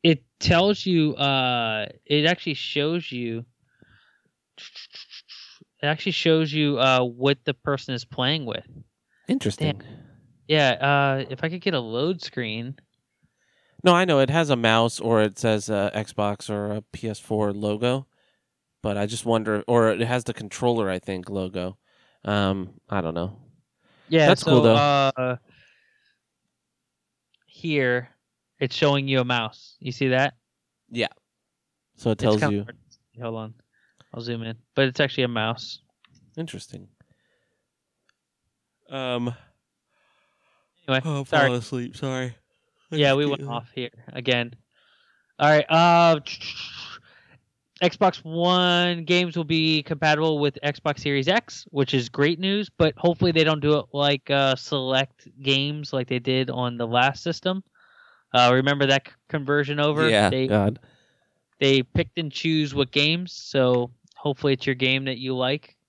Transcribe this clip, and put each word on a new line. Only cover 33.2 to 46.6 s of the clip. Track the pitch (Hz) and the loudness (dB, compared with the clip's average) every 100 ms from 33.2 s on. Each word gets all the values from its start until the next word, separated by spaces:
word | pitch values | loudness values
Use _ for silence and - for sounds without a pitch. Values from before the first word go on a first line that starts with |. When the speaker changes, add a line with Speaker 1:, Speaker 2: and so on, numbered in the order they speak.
Speaker 1:
Hold | 120 113 | -10 -10
on. | 110 113 _ _ _ _ _ | -12 -16 _ _ _ _ _
I'll | - | -14
zoom | 117 117 | -8 -8
in. | 113 113 _ - | -8 -12 _ 0
But | 135 | 0
it's | 123 | 0
actually | 139 - 123 | -2 0 -2
a | |
mouse. | 117 110 117 - - _ _ _ _ _ - | -2 -4 -6 -10 -18 _ _ _ _ _ -14
Speaker 2:
Interesting. | 160 92 - 98 98 _ _ _ _ _ _ _ _ _ _ _ _ _ _ _ _ _ _ _ _ | -12 -12 -16 -18 -20 _ _ _ _ _ _ _ _ _ _ _ _ _ _ _ _ _ _ _ _
Um, | 135 131 123 120 120 _ _ _ _ _ _ _ _ _ _ _ _ _ _ 170 | -10 -4 -4 -4 -8 _ _ _ _ _ _ _ _ _ _ _ _ _ _ -2
Speaker 1:
Anyway, | 131 | -2
Speaker 2:
oh, | 143 143 | 0 -6
I'm | 139 | 0
Speaker 1:
sorry. | 156 135 | 2 2
Speaker 2:
falling | 123 | 0
asleep. | 117 127 120 - | -4 -8 -8 -8
Sorry. | 139 131 127 117 _ _ _ _ _ | -6 -6 -8 -10 _ _ _ _ _
I | 160 | 0
Speaker 1:
Yeah, | 143 | 2
Speaker 2:
just | 135 | 4
Speaker 1:
we | 147 | 0
Speaker 2:
can't | |
Speaker 1:
went | 139 | -2
Speaker 2:
hear. | 139 | -6
Speaker 1:
off | 117 117 - | -10 -10 -12
here | 120 - - | -12 -12 -16
again. | 131 123 120 120 117 _ _ _ _ _ _ _ _ | -8 -2 0 -2 -10 _ _ _ _ _ _ _ _
All | 147 | 4
right. | 151 - | 4 4
Uh, | 160 170 170 170 160 - - - - | 4 6 8 6 4 0 -14 -14 -12